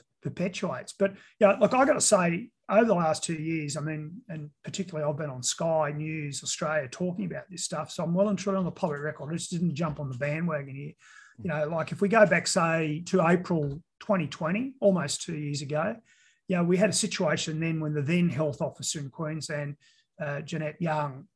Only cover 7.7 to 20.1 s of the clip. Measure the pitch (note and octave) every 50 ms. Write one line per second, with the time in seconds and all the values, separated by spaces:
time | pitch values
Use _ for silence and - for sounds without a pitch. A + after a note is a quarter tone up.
7.7 | F3 D3+ D#3 - - - E3+ E3 E3+ F#3 G3+ G#3+ G3+ F3+ - G3+ G3 F#3+ F#3 E3
8.7 | D3 - - E3+ D3 C#3+ C#3+ D3+ D3 - C#3+ C#3 E3 E3 - - F#3 E3+ F3+ E3+
9.7 | C#3+ C3 E3+ D#3 C#3+ - D3 C3+ C3 B2 C#3 C#3+ D3 D#3+ E3+ E3+ D#3 D3 C#3 C3+
10.7 | C3+ C3+ C#3+ - - _ _ - - - - - _ - G#2+ F3+ D3+ D3+ D3+ D3
11.7 | E3+ D#3+ D3+ - E3 - G3+ G3 G3 A3+ G#3+ E3+ F3+ E3+ E3 - - F#3+ E3 E3
12.7 | E3 E3 D#3+ D#3 D3+ D#3 F3 - - F#3 E3+ E3 F3+ F3+ F#3 - F3+ D#3+ D3 C#3+
13.7 | C#3 D#3 - _ _ _ - - G#3 F#3 D#3 C3+ - - E3+ D#3 F3+ A3 C4 C#4
14.7 | - - A#3 G3+ F#3+ E3+ C#3+ C#3+ - - - - E3 D3+ D3+ D3 C#3+ C#3+ D3+ C3
15.7 | D3 D3+ E3 G#3 A#3 A3+ - _ _ _ _ _ _ _ _ _ F#3 F3 F3 E3+
16.7 | F3+ F3+ G#3 G#3 - - - F#3+ - - F#3 D3+ C#3+ - - - D#3 D#3 E3 E3
17.7 | D#3+ D#3+ D#3 D3+ D3+ D3 C#3 C3 E3+ F3+ F3 E3+ B2 C3 D#3+ D3+ C3 - E3 C#3
18.7 | - - C#3 - - E3 C#3+ C3+ - - E3 D3+ D#3 D#3+ D3 - D#3+ D3 D3 D3
19.7 | D3 - _ _ _ _ _ _